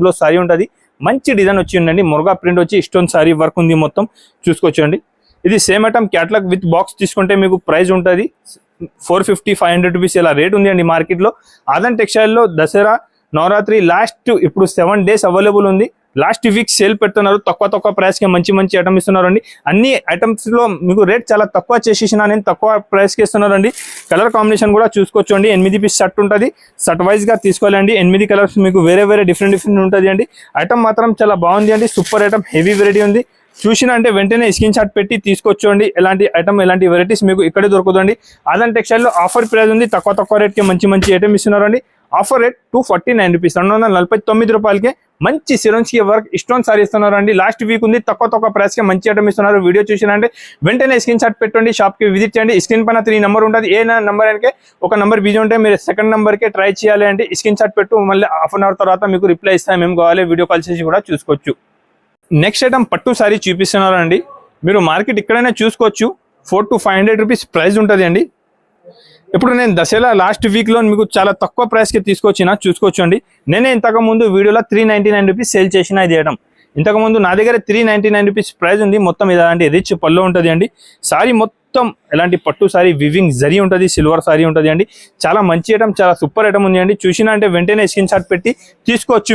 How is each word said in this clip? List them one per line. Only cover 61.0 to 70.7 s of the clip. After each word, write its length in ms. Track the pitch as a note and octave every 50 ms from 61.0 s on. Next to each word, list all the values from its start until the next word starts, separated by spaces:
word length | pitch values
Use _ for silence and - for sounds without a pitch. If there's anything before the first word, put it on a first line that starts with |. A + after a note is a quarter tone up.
| G#3 -
చూసుకోవచ్చు. 440 | D#3+ C#3 - - D3 C#3+ - C#3+ B2+ - _ _ _ _ _ _ _ _ _ _ _ _ _ - E3+ D3 D#3+
నెక్స్ట్ 200 | G#3+ - - C4+ B3+
ఐటమ్ 180 | B3+ C4 A3+ - -
పట్టు 160 | E3 - B3+ A#3+ - A3
సారీ 160 | G#3 G#3+ G#3 -
చూపిస్తున్నారండి. 720 | F#3+ F3 F3+ F#3+ - - G3 F#3+ F#3+ F#3 F3+ E3 E3 F3 A#3 F4 - - - - _ _ _ D3+
మీరు 120 | F3 G3+ G#3 E3+ D#3+
మార్కెట్ 280 | D#3 F#3 G#3 C4 A3+ G#3 G#3
ఎక్కడైనా 300 | - A3+ A#3+ A#3+ B3 A#3 - G#3+
చూసుకోవచ్చు, 440 | A3+ - - A#3 G#3 G#3 - G#3+ B3+ F#4+ - _ _ _ _ _ -
ఫోర్ 140 | F#3 G3 G#3+ G#3
to 60 | B3 G3+ -
ఫైవ్ 120 | G#3 F#3+ F#3+
హండ్రెడ్ 200 | G3 G#3+ A3 G#3+ A3
రూపీస్ 200 | G#3+ B3 - - - -
ప్రైస్ 200 | E3 D#3+ F#3+ G3+ A3 G#3+
ఉంటది 220 | G3+ G#3 F#3+ F#3 E3+
అండి. 140 | F3 G#3 E4+ - _ _ _ _ _ _ _ _ _ _ _ - - _ _ _ _ _ _ - -
ఇప్పుడు 180 | F#3 A#3+ B3+ B3 B3
నేను 140 | B3 A3+ F3+
దసరా 320 | E3+ E3 - G#3+ A3+ A#3+ B3 A3 F#3+
లాస్ట్ 260 | F3+ G3 G#3 - - G#3+ G3
వీక్లో 260 | A#3 G#3 A3